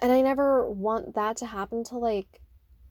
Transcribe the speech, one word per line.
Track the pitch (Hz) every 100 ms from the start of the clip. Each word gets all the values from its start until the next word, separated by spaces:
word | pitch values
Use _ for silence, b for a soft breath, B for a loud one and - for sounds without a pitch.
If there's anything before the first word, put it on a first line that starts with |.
and | 247
I | 254
never | 262 269 277 269 -
want | 202 202 226 -
that | - 208 226
to | 233
happen | 214 196 233
to, | 233 247
like, | 233 208 190 - - - _ - -